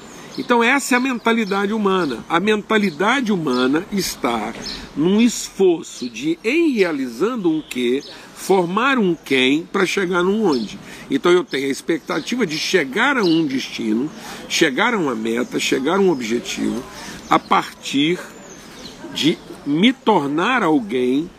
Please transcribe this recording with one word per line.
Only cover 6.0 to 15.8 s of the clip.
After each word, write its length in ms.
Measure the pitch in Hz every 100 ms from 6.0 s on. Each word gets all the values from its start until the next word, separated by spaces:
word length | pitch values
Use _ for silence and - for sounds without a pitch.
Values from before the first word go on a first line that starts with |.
| -
de, 280 | 117 160 165
em 280 | 220 311 339
realizando 800 | 233 175 147 127 117 202 254 175
um 120 | 156
quê, 400 | - 123 120 135 - - -
formar 640 | - - 190 170 196 262 262
um 160 | 190
quem 500 | 165 - 135 127 147
pra 220 | 175 196 175
chegar 360 | - 180 180
num 220 | 180 214
onde. 340 | 202 131 104 - - - -
Então 220 | 135 175
eu 100 | 180
tenho 240 | 139 139 139
a 40 |
expectativa 760 | 131 - 165 - 165 - 240 190
de 120 | 151
chegar 580 | - 185 135 156 262 269
a 80 |
um 220 | 185 165 156
destino, 640 | 131 - - 113 110 147 - - - -
chegar 460 | - 160 131 226
a 40 | 226
uma 160 | 147
meta, 440 | 113 113 117 127 151
chegar 380 | - 139